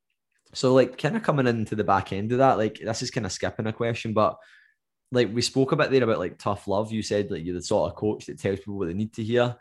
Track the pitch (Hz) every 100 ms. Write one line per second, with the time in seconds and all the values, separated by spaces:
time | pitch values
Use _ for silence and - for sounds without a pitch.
0 | _ _ _ _ _ - 127 131 127 -
1 | 151 226 226 147 123 117 107 107 101 95
2 | - 98 110 123 135 98 110 - 95 113
3 | 123 127 98 - 90 - 107 - 117 113
4 | 113 107 101 - - - _ _ _ _
5 | _ 123 104 117 - 135 131 139 131 131
6 | 113 87 90 - - 101 98 98 110 110
7 | 104 104 92 82 85 87 - 104 78 -
8 | 107 - - 71 101 98 104 101 85 92
9 | 110 - 110 120 123 117